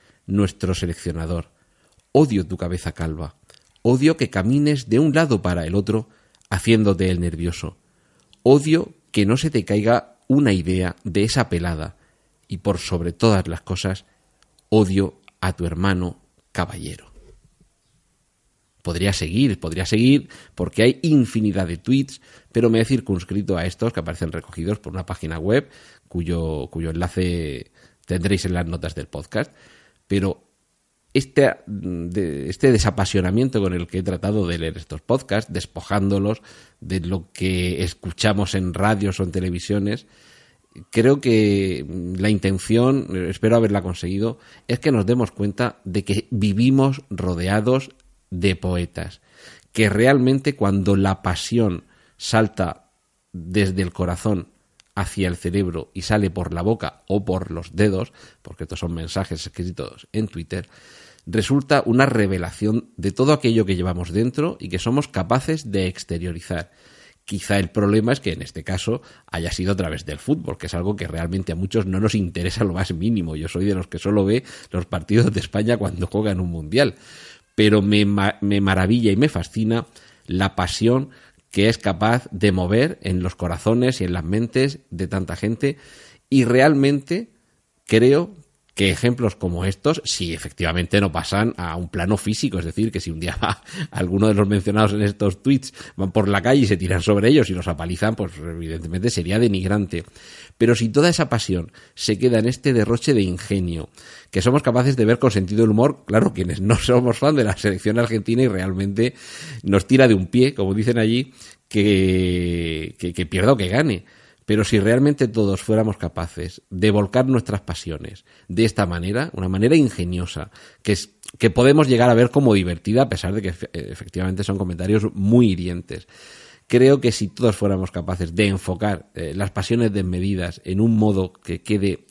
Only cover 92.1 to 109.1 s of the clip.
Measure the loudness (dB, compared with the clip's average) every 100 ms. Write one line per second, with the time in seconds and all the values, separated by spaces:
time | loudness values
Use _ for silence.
92.1 | 0 -2 -4 -4 -4 -6 -2 -2 -4 -8
93.1 | -8 -8 -4 -4 -4 -8 -10 -8 -4 -2
94.1 | 2 2 2 2 0 0 2 2 2 -2
95.1 | 0 -2 0 0 0 -2 -18 -14 -6 -2
96.1 | 0 2 2 4 4 4 2 0 0 2
97.1 | 4 6 4 4 -2 -4 -6 -6 -2 -2
98.1 | -2 -6 -8 -12 -10 -8 -8 -6 -4 -2
99.1 | -2 -2 2 2 2 0 -2 -2 -6 -10
100.1 | -18 -20 -20 -12 0 2 4 2 4 4
101.1 | 4 0 -2 -2 -4 -6 -14 -20 -8 -4
102.1 | 2 2 2 0 -2 0 2 2 0 2
103.1 | 2 2 -2 -4 -2 -2 -4 -8 -14 -20
104.1 | -20 -6 0 2 2 2 2 2 4 4
105.1 | 4 2 2 0 2 4 6 2 0 0
106.1 | 2 2 0 -4 -2 2 2 4 2 2
107.1 | 2 2 2 2 0 -2 -2 -2 0 0
108.1 | -2 0 2 2 0 -4 -2 -2 0 -2